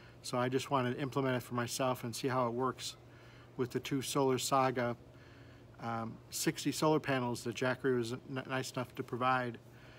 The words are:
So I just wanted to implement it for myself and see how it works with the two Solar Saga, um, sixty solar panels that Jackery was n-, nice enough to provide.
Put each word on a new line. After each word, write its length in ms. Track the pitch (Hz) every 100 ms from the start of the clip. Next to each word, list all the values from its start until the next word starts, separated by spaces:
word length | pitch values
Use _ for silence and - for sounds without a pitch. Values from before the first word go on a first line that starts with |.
| - -
So 160 | - 123
I 100 | 127
just 220 | 131 -
wanted 240 | 139 123 127
to 40 |
implement 360 | 135 143 135 127
it 80 |
for 100 | -
myself 500 | 123 120 - 131 123
and 120 | 139 -
see 120 | 135
how 200 | 127 120
it 60 |
works 420 | 117 131 - - - - - - - - -
with 140 | 131
the 100 | -
two 220 | - 139
Solar 380 | 127 147 135 127
Saga, 580 | - 135 131 127 120 120 - - - - - - - -
um, 380 | 117 117 113 - -
sixty 400 | - 160 156 147
solar 280 | - 160 156
panels 440 | - 131 123 113
that 120 | 123 110
Jackery 400 | 127 123 139 123
was 140 | 113
n-, 300 | 127 - 131 -
nice 220 | 131 131
enough 240 | - 120 -
to 80 |
provide. 560 | 131 120 127 127 123 113 - - -